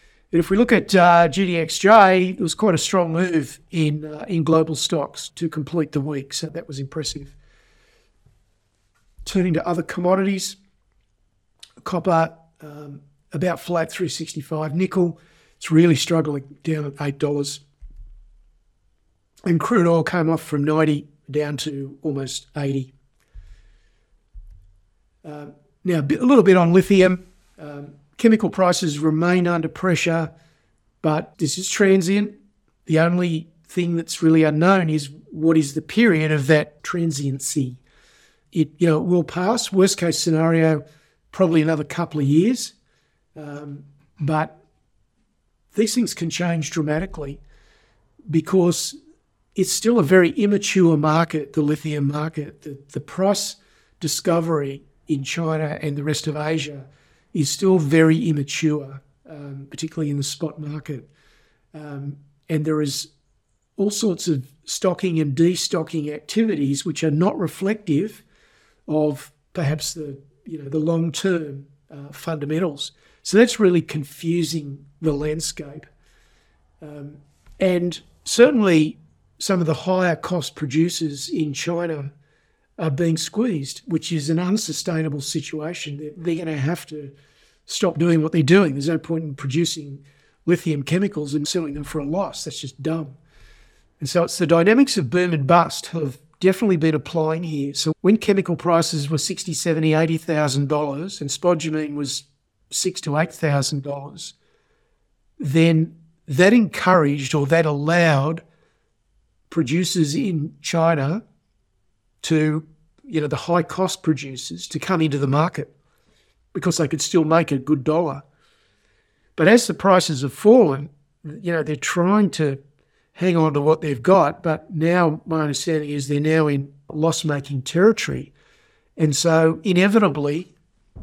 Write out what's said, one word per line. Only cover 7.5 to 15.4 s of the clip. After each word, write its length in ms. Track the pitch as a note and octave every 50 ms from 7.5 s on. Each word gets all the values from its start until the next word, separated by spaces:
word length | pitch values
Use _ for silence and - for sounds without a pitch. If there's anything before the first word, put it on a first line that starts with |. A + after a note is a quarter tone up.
| _ _ _ _ _ _ _ _ _ _ _ _ _ _ _ _ _ _ _ _ _ _ _ _ _ _ _ _ _ _ _ _ _ - -
Turning 300 | - - F#3+ F3+ F#3 D#3
to 120 | E3 -
other 160 | F3 E3+ F3
commodities, 760 | E3 - - F3+ F3 F3+ F#3+ F#3+ F#3+ G3+ G3 F#3 - - - - _ _ _ _ _ _ _ _ _ _ _ _ _ _ _ _ _ _ _ _ - - _ - _
copper, 520 | - F#3 E3+ - F#3+ E3+ E3 D#3+ D#3+ - _ _ _ _ _
um, 400 | D#3 D3 D3 D3+ D3 C#3+ C#3+ C3+ - _ _ _ _ _
about 260 | - C#3+ F3 F3+ E3 E3
flat, 320 | - - F3 E3 D#3+ D#3+
three 180 | - - F#3 C#3+
sixty-five. 640 | - - D#3+ - - D3 C#3 - D#3+ D#3 D#3 D3+ C#3
Nickel, 440 | F3 F#3+ F#3 - F#3+ F3 E3+ D#3+ - _ _ _ _